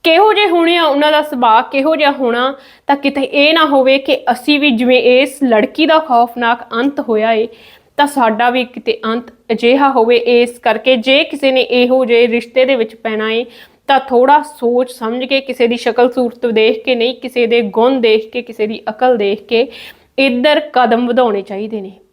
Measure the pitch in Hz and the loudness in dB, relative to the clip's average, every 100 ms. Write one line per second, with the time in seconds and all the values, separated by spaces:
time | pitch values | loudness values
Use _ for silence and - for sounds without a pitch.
0 | 339 330 427 403 415 339 330 349 320 285 | 2 2 2 2 0 0 0 0 0 0
1 | 302 302 302 277 247 220 247 277 277 311 | 2 0 -2 -2 2 2 2 -2 -2 0
2 | 285 277 247 233 254 277 - _ - 277 | 0 0 -2 -2 -4 -6 -18 _ -2 -2
3 | 285 277 269 285 294 330 302 277 262 269 | -2 -4 -2 2 2 4 2 2 2 0
4 | 269 262 - 233 - 294 294 226 247 254 | 0 -2 -2 -4 0 0 0 0 2 2
5 | 240 247 277 - 262 220 - - 320 320 | 4 2 0 -2 0 0 0 -2 0 0
6 | 320 240 240 240 233 240 - 226 277 285 | 2 0 0 -2 -2 -4 -6 -4 -4 -4
7 | 254 214 226 220 226 - - _ _ - | -4 -2 0 -2 -4 -10 -20 _ _ -2
8 | 285 285 233 214 240 254 247 - - - | -2 2 0 2 0 0 -6 -8 -6 -4
9 | 226 233 240 _ - 226 240 269 277 262 | -4 -6 -8 _ -8 -2 2 2 2 2
10 | 226 240 233 240 240 240 233 226 262 254 | 2 2 2 0 0 -2 -2 0 0 0
11 | 262 277 330 277 269 262 - 247 247 254 | 2 2 0 -2 0 0 0 0 2 2
12 | 247 233 240 233 233 262 254 262 226 - | 2 2 2 0 -2 -2 0 0 -4 -8
13 | 226 214 220 226 240 - - _ - 269 | -8 -6 -4 -4 -6 -16 -20 _ -2 -2
14 | 262 240 262 294 285 - 233 240 254 - | 2 0 4 2 0 -6 -2 0 -2 -6
15 | 220 247 262 269 269 247 233 240 247 233 | -8 -6 -2 -4 -4 -2 -2 0 -2 0
16 | 254 247 240 233 240 220 220 226 - 247 | 0 0 -4 -4 -2 2 2 0 -2 -2
17 | 233 247 247 247 233 233 214 220 240 269 | -2 -4 -8 -2 0 0 0 0 2 2
18 | 226 214 220 247 233 220 214 220 - 220 | 2 2 -2 -12 -12 -6 -6 -6 -10 -2
19 | 254 240 202 208 - 233 262 - - - | 0 0 -2 -4 -2 -2 -2 -8 -20 -20
20 | _ - 269 247 294 302 302 254 240 233 | _ -2 -2 0 0 0 0 0 0 0
21 | 240 240 247 202 196 196 214 220 196 190 | 0 0 0 -2 -8 -10 -10 -10 -12 -20
22 | _ | _